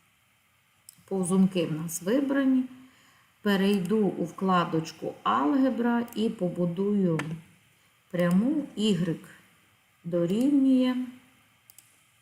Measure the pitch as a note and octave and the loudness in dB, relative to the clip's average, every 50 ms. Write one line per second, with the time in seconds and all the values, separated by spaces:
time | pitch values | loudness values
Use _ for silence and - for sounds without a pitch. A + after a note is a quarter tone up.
0 | _ _ _ _ _ _ _ _ _ _ _ _ _ _ _ _ _ - - _ | _ _ _ _ _ _ _ _ _ _ _ _ _ _ _ _ _ -20 -20 _
1 | _ - F#3+ F#3+ F3+ E3 F#3+ F#3+ F#3+ F#3 - F3 D#3+ D3+ D3+ D#3 E3+ E3 - - | _ -6 -4 -2 -2 2 4 4 4 4 2 0 -2 -2 -2 -6 -6 -8 -8 -6
2 | E3+ F#3+ B3 C#4+ C#4 C4+ C#4 C#4 C4+ C4 C4 B3+ B3+ - - - - - _ _ | -4 -2 0 0 0 0 0 2 2 4 2 2 0 -2 -8 -20 -20 -20 _ _
3 | _ _ _ _ _ _ _ _ - G3+ G3 F#3+ G3 G3+ G#3 G3 F3 F3 A3 A3 | _ _ _ _ _ _ _ _ -2 0 2 2 2 2 2 0 0 0 0 2
4 | G3+ F3 - - F3+ D#3+ - - G3 F#3+ F#3 F3 E3 - E3 D#3+ D#3+ - - - | 2 0 0 -2 -6 -6 -6 -4 0 2 2 2 2 0 -2 -4 -4 -4 -10 -10
5 | - - - - - G3 G#3+ B3+ C#4 D4 C#4+ C4 C4 B3+ A3+ A3+ A#3 A#3+ A#3 A#3 | -10 -10 -10 -6 -4 -2 0 0 0 2 2 2 2 2 0 0 0 0 0 -2
6 | A#3 - - G#3 A3 A3+ A3+ - F3+ E3+ - F3 F3+ E3+ E3+ F#3+ G3 G#3 G#3 G3+ | -2 -4 -4 -2 -2 -2 -2 -2 -4 -4 -2 -2 -2 -2 -2 -2 -2 0 2 2
7 | F#3 E3+ D#3+ D3+ D3+ D#3+ D#3+ - - - - _ _ _ _ _ _ _ _ _ | 2 2 0 0 -2 -6 -10 -12 -14 -20 -20 _ _ _ _ _ _ _ _ _
8 | _ _ - F3 F3 F3 F3+ F#3+ A#3 C#4 D#4 D4 - - - G3+ G#3+ A3 F#3+ D#3+ | _ _ -2 0 2 2 4 2 2 2 0 -2 -4 -6 -6 -2 0 0 0 0
9 | F#3 E3 D3+ - - - - - _ _ _ _ _ _ _ _ _ _ _ _ | 0 -4 -4 -6 -8 -20 -20 -20 _ _ _ _ _ _ _ _ _ _ _ _
10 | - E3+ F3+ E3+ E3+ E3+ G3 A3+ C4 C#4+ C#4+ C4+ C4+ C4+ C4 B3+ B3+ B3+ B3 B3+ | -10 -4 -2 -2 0 0 0 0 0 2 2 4 4 4 4 4 2 2 0 -2
11 | B3+ B3 - - _ _ _ _ _ _ _ _ _ _ - - - _ _ _ | -6 -8 -12 -20 _ _ _ _ _ _ _ _ _ _ -20 -20 -20 _ _ _
12 | _ _ _ _ | _ _ _ _